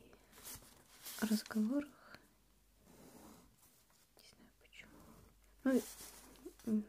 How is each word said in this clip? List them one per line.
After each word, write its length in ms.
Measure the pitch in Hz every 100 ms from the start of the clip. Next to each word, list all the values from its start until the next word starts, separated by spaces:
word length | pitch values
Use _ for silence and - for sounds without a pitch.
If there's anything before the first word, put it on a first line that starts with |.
| - - - - - - - - - - - -
разговорах. 1000 | 214 214 - 220 214 285 294 - - - - _ _ _ _ _ - - - - - - - - - - _ - _ -
Не 60 | -
знаю 200 | - - -
почему. 1200 | - - - - - - - - - - 262 254 - - - - - - 302 - 226
Ну, 160 | 214